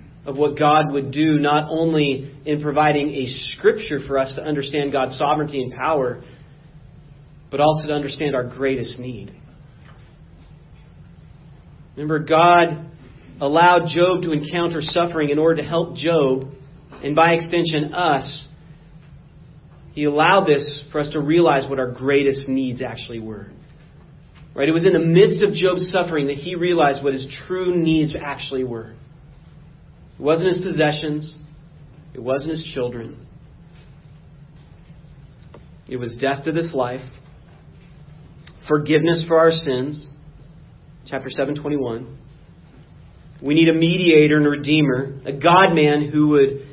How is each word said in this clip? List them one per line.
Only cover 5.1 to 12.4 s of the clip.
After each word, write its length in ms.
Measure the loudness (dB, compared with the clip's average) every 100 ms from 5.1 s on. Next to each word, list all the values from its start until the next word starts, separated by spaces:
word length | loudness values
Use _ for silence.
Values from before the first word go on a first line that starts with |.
| -2
sovereignty 420 | -2 0 -2 -4
and 120 | -6
power, 500 | -4 -2 -2 -2 -6 -14 -20 -20 -20 -20 -20 -20 -20 -20 -20 -20 -20 -10
but 100 | 0
also 280 | 2 2 -2
to 40 |
understand 420 | -4 -6 -6 -4
our 100 | -4
greatest 540 | -6 -4 -4 -2 -6 -12
need. 320 | -12 -14 -16 -20 -20 -20 -20 -20 -20 -20 -20 -20 -20 -20 -20 -20 -20 -20 -20 -20 -20 -20 -20 -20 -20 -20 -20 -20 -20
Remember, 260 | -10 -2 -2
God 680 | 2 6